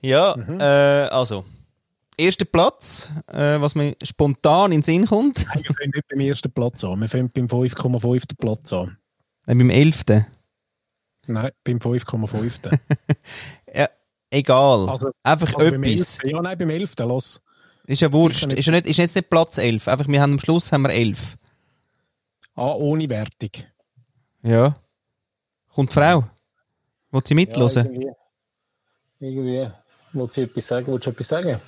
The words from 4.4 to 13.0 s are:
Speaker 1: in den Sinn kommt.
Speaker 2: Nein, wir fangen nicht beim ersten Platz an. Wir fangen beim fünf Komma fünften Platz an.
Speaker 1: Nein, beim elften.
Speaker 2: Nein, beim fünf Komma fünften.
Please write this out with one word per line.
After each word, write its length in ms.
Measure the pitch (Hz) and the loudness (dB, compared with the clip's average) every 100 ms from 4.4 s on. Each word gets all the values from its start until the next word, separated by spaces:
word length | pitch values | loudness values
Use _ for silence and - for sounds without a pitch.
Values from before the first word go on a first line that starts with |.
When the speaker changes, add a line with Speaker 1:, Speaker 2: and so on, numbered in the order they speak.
| 151 165 202 | 4 4 4
Speaker 1:
in 80 | 160 | 2
den 40 | |
Sinn 220 | 147 165 214 | 2 2 2
kommt. 400 | 214 285 254 - | 2 2 0 -4
Speaker 2:
Nein, 140 | 147 | -4
wir 100 | - | -4
fangen 180 | 147 143 | -4 -4
nicht 140 | 147 - | -6 -6
beim 120 | 139 | -4
ersten 300 | 135 139 139 | -2 -2 -6
Platz 320 | 127 120 - | -4 -4 -4
an. 160 | 98 92 | -8 -4
Wir 80 | 110 | -4
fangen 220 | 127 127 | -2 -2
beim 180 | 131 123 | -2 -2
fünf 260 | 123 127 | 0 -2
Komma 240 | - 127 123 | -2 -2 0
fünften 380 | 120 127 - - | 0 0 -2 -6
Platz 360 | 117 107 - | -4 -4 -6
an. 240 | 92 90 - _ _ _ _ - | -6 -6 -12 _ _ _ _ 0
Speaker 1:
Nein, 120 | 120 | 4
beim 120 | 123 | 6
elften. 560 | 120 151 156 - 107 107 _ _ _ _ _ _ _ _ _ - | 6 4 2 2 2 2 _ _ _ _ _ _ _ _ _ -8
Speaker 2:
Nein, 240 | 110 131 _ | -6 -6 _
beim 160 | - 120 | -4 -4
fünf 240 | 120 120 | -2 -4
Komma 220 | - 117 110 | -4 -6 -4
fünften. 500 | 110 117 - - 143 _ 147 | -4 -6 -8 -2 -4 _ -6